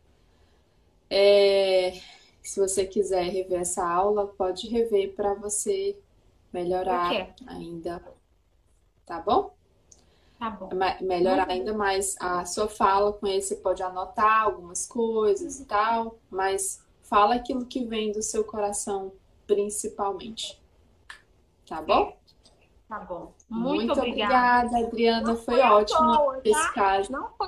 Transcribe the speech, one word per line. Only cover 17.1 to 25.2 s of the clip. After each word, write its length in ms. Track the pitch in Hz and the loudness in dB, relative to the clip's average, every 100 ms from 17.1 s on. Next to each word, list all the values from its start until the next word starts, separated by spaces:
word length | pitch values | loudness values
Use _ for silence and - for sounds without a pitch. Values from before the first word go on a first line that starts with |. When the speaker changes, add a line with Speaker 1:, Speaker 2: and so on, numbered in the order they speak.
| 208 208 247 | 4 6 4
Speaker 1:
aquilo 300 | - 254 240 | -2 -6 -6
que 180 | 262 | -6
vem 280 | 226 220 214 | -4 -4 -4
do 100 | 214 | -4
seu 220 | - 226 | -4 -4
coração, 680 | 214 214 202 202 214 196 190 - _ _ - | -4 -2 -4 -4 -4 -6 -6 -14 _ _ -2
principalmente. 1120 | 202 208 - 214 - 196 185 117 113 - - _ _ _ _ - - _ _ _ _ - | 0 0 -6 -8 -4 -6 -6 -10 -12 -12 -14 _ _ _ _ -20 -20 _ _ _ _ -14
Tá 140 | 160 | -8
bom? 360 | 165 247 403 - _ _ _ _ _ _ - | 2 2 2 -6 _ _ _ _ _ _ -14
Speaker 2:
Tá 100 | 208 | -12
bom. 320 | 185 170 - - - | -10 -12 -12 -20 -10
Muito 380 | 226 254 294 233 | -4 -2 0 0
Speaker 1:
Muito 60 | |
Speaker 2:
obrigada. 760 | 277 240 214 214 254 247 247 233 | 0 0 0 2 4 6 4 2
Speaker 1:
obrigada, 120 | 240 226 | 0 -2
Adriana. 420 | 226 226 226 | 2 2 2